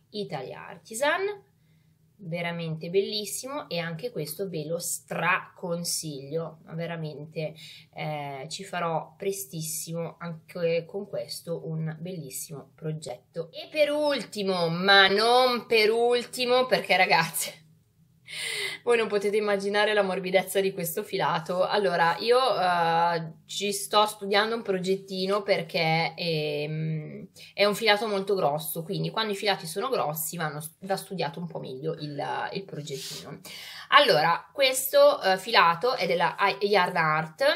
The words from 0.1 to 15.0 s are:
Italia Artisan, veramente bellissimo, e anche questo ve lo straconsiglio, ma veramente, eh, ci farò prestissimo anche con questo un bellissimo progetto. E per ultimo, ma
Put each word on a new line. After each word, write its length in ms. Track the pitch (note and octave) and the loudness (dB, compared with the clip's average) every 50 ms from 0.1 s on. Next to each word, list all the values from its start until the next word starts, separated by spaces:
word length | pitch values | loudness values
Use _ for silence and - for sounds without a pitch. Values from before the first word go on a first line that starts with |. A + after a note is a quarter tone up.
Italia 560 | - G#3 G3 - F3 C#3 - - - - - | -10 -8 -8 -6 -8 -8 -8 -10 -12 -14 -14
Artisan, 840 | - - F3 - - A3 A3+ C#4 D4 E4 F#4 F#4+ G#4 G#4 - - _ _ _ _ _ _ _ _ _ _ _ _ _ _ _ - | -16 -18 -18 -16 -12 -4 0 2 2 2 2 -2 -4 -4 -8 -14 _ _ _ _ _ _ _ _ _ _ _ _ _ _ _ -10
veramente 680 | E3 E3+ F3 E3+ E3+ E3+ E3+ E3 D#3+ D#3 D#3 F3 E3+ | -8 -6 -6 -4 -6 -6 -6 -6 -6 -6 -8 -8 0
bellissimo, 760 | F3+ G3 G#3 A3 G#3+ G#3+ G#3 G3+ - - - C4 C#4 D4 - - | 0 0 0 0 -4 -6 -6 -8 -8 -10 -10 -8 -8 -10 -8 -6
e 100 | F3 E3+ | -6 -6
anche 320 | E3 E3+ E3 D#3+ A#3+ A#3+ | -4 -6 -6 -8 -8 -8
questo 380 | - E3 D3+ D3+ - - G3 F#3 | -6 -8 -8 -8 -6 -6 -6 -6
ve 160 | E3+ D#3 D3 | -6 -6 -4
lo 120 | D3+ E3+ F3 | -4 -4 -4
straconsiglio, 1800 | E3+ - - - - - F3+ F3 E3 E3+ F#3 F3 - - - - - F3 E3+ F3 E3+ E3+ - - - D#3 C#3+ C3 C#3 C#3 D#3 D#3+ E3 D#3 D#3+ - - | -4 -6 -8 -8 -8 -8 -6 -2 0 2 0 0 -2 -8 -14 -12 -8 -6 -6 -4 -4 -4 -6 -6 -6 -8 -10 -10 -8 -6 -6 -6 -6 -8 -12 -16 -16
ma 100 | - D#3+ | -12 -10
veramente, 800 | E3 E3+ E3 E3+ D#3+ D#3 D3+ D3 C#3+ D3 D#3 - E3 D#3 D3 - - - - - - - _ - | -8 -8 -6 -6 -8 -8 -8 -10 -12 -14 -12 -8 -8 -8 -8 -10 -14 -18 -20 -20 -20 -20 _ -12
eh, 520 | - D#3+ D#3 D3+ D3 C#3+ C#3+ C#3 C3+ C#3 D#3+ | -8 -6 -6 -6 -6 -6 -8 -10 -10 -10 -12
ci 160 | - - F#3+ | -12 -12 -10
farò 500 | - - F3 F3 E3+ D#3+ D3+ - - - | -8 -6 -4 -2 -2 -2 -2 -4 -8 -12
prestissimo 1000 | - G3 G3 F#3+ - - - - D#3+ D#3+ D#3 - - - E3+ E3 E3+ E3+ D#3 - _ | -6 -4 -4 -4 -4 -8 -10 -8 -8 -6 -6 -6 -8 -8 -6 -6 -6 -6 -8 -10 _
anche 680 | E3+ E3+ D#3+ D#3+ - - - F#3 E3+ E3 E3 E3+ D#3+ | -12 -12 -12 -12 -16 -14 -4 -2 0 0 0 0 -2
con 220 | - - G3+ G#3 - | -4 -8 -10 -8 -8
questo 580 | - A#2+ - - - - - E3+ E3 - - | -8 -8 -8 -8 -12 -12 -8 -8 -8 -8 -6
un 300 | D#3+ D#3+ D#3 D#3+ D#3 C3+ - | -6 -6 -4 -4 -6 -6 -8
bellissimo 760 | E3 F3+ F#3+ E3 C#3 B2+ - - - - D#3 C3+ - - _ | -10 -10 -8 -10 -10 -10 -10 -12 -12 -12 -14 -14 -16 -18 _
progetto. 760 | _ E3 D#3 D#3 D3+ - - B2 - _ _ - - - - | _ -8 -6 -6 -6 -8 -12 -12 -14 _ _ -10 -10 -10 -10
E 160 | - D4 E4+ - | -12 -14 -14 -4
per 200 | - D#4 D4 D4 | 2 4 4 4
ultimo, 760 | D4 D4+ D4+ D4 C#4+ B3 - - - G#3 F#3+ F#3+ F#3 F3+ E3+ E3 | 4 2 2 0 0 -2 -4 -6 -6 -4 -2 0 0 2 0 0
ma 400 | E3 F3 F#3 G3+ G3 G3 | 0 2 4 6 8 8